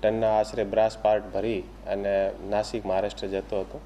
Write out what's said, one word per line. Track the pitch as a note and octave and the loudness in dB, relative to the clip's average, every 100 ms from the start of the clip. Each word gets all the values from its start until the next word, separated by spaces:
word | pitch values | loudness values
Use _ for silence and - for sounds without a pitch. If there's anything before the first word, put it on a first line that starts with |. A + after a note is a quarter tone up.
ટનના | G#2+ A2 A2+ G#2+ | 2 2 4 4
આશરે | G#2+ - | 2 0
બ્રાસ | G2+ G#2+ A2 - | 0 4 2 2
પાર્ટ | G#2+ G#2+ | 2 2
ભરી | G2+ G2 G#2+ G#2 - - - | 0 -4 -2 -2 -4 -12 -4
અને | G2 G2+ G2 G2 G2+ F#2+ | -2 2 2 0 -2 -2
નાસિક, | G#2 G#2+ A#2 G2+ | -2 0 -4 0
મહારાષ્ટ્ર | F#2+ G2+ - G2+ | 0 0 -4 -4
જતો | F#2+ F#2+ G2+ | -4 -2 -4
હતો. | F#2 - | -4 -10